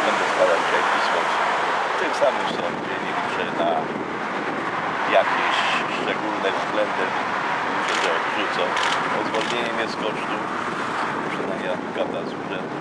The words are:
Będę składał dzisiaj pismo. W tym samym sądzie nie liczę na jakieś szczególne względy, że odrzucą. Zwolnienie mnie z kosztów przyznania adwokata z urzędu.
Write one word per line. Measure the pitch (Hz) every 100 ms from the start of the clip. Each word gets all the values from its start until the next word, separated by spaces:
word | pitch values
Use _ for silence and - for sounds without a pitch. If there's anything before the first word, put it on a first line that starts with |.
Będę | - - -
składał | - 92 82
dzisiaj | - - -
pismo. | - - - - - - - - - -
W | -
tym | - -
samym | 139 120 - -
sądzie | 87 - - 98
nie | - -
liczę | 85 92 90 90
na | 85 80 80 - - - - - - - - - - - - 101
jakieś | 92 - - - - - - -
szczególne | 107 95 - 104 95 92
względy, | - 104 101 - 95 - - - - - - - - -
że | 90 82
odrzucą. | - 107 95 - 90 - - - - 104 107
Zwolnienie | 113 107 120 117 113
mnie | 110
z | 110
kosztów | 113 110 - - - - - - - - - - -
przyznania | - - 95 95 92
adwokata | 92 - 87 98 104
z | -
urzędu. | - 95 90 98